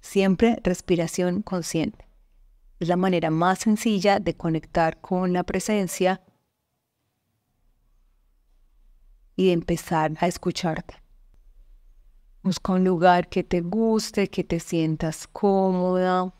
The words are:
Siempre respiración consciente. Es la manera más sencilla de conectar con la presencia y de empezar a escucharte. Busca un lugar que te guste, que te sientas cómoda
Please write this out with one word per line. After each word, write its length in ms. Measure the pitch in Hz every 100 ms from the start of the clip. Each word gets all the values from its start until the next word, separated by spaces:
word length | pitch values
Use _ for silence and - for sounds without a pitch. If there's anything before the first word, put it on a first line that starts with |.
Siempre 600 | - 196 190 185 233 233
respiración 800 | - 180 - 175 165 - 180 180
consciente. 680 | 214 185 160 165 151 - - _ _ _ _ _ _ _
Es 100 | 165
la 80 | 175
manera 320 | 190 180 160
más 280 | 160 175 190
sencilla 600 | - 214 233 208 196 202
de 160 | 190 -
conectar 640 | 170 160 - - 160 -
con 320 | - 180 185
la 100 | 180
presencia 800 | 175 190 - 214 185 - 185 190 _ _ _ _ _ _ _ _ _ _ _ _ _ _ _ _ _ _ _ _ _ _ _ _ _ _ _ - - - _
y 120 | - 185
de 60 |
empezar 600 | 175 170 170 - 165 156 156
a 80 | 180
escucharte. 720 | - - 170 170 160 - - _ - - - - - - - - - - _ _ _
Busca 300 | 185 180 -
un 120 | 185
lugar 440 | 185 180 180 180 175
que 140 | -
te 180 | 175 180
guste, 680 | 170 208 226 220 220 - 190
que 160 | -
te 160 | 170 170
sientas 680 | - 165 160 156 160 156 -
cómoda 1080 | - 202 196 190 185 180 185 185 185 185 -